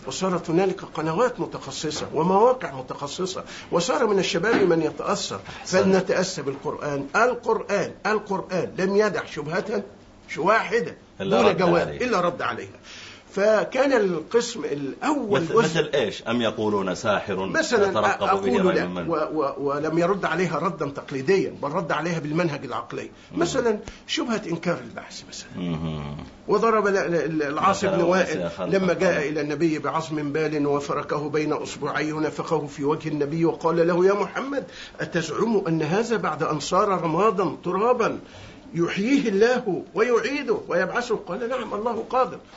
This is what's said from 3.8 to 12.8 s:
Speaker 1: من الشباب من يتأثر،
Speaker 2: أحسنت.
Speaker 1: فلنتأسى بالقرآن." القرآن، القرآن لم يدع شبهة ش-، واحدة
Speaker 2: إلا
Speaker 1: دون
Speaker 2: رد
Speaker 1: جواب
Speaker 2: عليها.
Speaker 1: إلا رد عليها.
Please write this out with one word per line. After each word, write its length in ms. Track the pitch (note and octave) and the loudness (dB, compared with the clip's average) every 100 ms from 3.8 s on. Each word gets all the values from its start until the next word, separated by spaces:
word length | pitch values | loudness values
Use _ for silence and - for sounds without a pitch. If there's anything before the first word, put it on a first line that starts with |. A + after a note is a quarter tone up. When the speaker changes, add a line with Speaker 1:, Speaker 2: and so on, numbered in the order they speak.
| F3 D4+ A#3 | 2 2 4
Speaker 1:
من 120 | G3 | 4
الشباب 360 | E3+ F3 G3+ A#3 | 2 0 2 4
من 260 | F#3+ E3 | 4 4
يتأثر، 580 | D3+ - - G3 - G2+ - - | 2 -2 -2 -2 -4 -8 -10 -12
Speaker 2:
أحسنت. 220 | - F#3 | 0 4
Speaker 1:
فلنتأسى 600 | G3 F#3+ F#3 F3 F#3 - | 6 4 4 0 0 -4
بالقرآن." 640 | C#3 C3+ D#3 - D3 C#3+ C#3 G3 | -6 -6 -6 -6 -4 -4 -2 2
القرآن، 760 | A#3+ A#3+ A#3 A3 F3 G3 C3 - G3+ | 2 2 -2 -2 0 -2 -2 -4 -2
القرآن 640 | G#3+ G#3 F#3+ - F#3 B2 A2+ | -2 -2 -6 -2 -4 -2 -2
لم 180 | F#3+ G3+ | 2 4
يدع 300 | G#3+ D#3 - | 2 0 -6
شبهة 580 | D#3 D3 F3 G3 - - - - - - | -8 -4 -4 -2 -4 -6 -12 -20 -20 -12
ش-، 80 | - | -2
واحدة 580 | E3 A3 F3+ A3 E3 - - - | 2 2 2 0 -2 -6 -16 -6
Speaker 2:
إلا 160 | G3 A3 | 2 4
Speaker 1:
دون 80 | A3 | 6
Speaker 2:
رد 80 | E3 | 4
Speaker 1:
جواب 300 | F3+ E3+ D3 | 4 4 2
Speaker 2:
عليها. 200 | - B3 | -2 0
Speaker 1:
إلا 140 | G3+ | 2
رد 200 | F3 - | 2 0
عليها. 380 | A#2+ A2+ F#2+ - | -4 -6 -10 -14